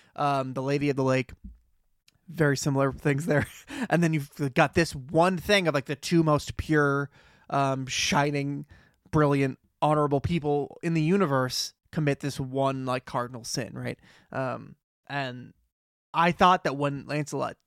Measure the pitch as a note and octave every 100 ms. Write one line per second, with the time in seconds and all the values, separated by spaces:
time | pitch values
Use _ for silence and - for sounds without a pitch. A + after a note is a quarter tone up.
0 | _ - C#3+ C#3 C3 C3 C3 C#3+ C#3+ C3+
1 | C3 C3 B2+ - - - _ _ _ _
2 | _ _ - D#3 D3 C3+ D3+ C3+ C#3 C3
3 | D3+ C#3 E3 D3 A2+ - - C#4+ A#3+ D#3+
4 | E3 D#3+ C#3 - C#3+ D3 D3 - E3 D3
5 | B2+ D#3+ F3 F3+ - G3+ E3+ C#3+ C3 C#3+
6 | - E3+ D#3+ D3 - - - D3+ C#3+ C#3
7 | C#3 - _ _ - C#3 C3+ C3+ C3 -
8 | - D3 D3 C#3+ C#3 C#3+ D3 - _ _
9 | _ D#3 D3 C#3+ C3+ B2+ _ _ D3+ D3+
10 | D3 C#3+ - E3+ D3 D3 C#3 - E3+ E3
11 | D#3 G3 F3 C3+ B2+ - - - _ -
12 | D3 C#3 C#3+ - C3+ C3 C3+ C3+ C3 B2+
13 | - C3 A#2+ B2+ C3 - A2+ B2 B2 -
14 | _ - _ - C3 A#2+ A2 - _ _
15 | - C#3+ C3 B2 - _ _ _ _ _
16 | _ D#3+ E3+ - F3+ F3+ D#3+ C#3 C#3+ C#3
17 | - D3 D3 C#3+ A#2+ -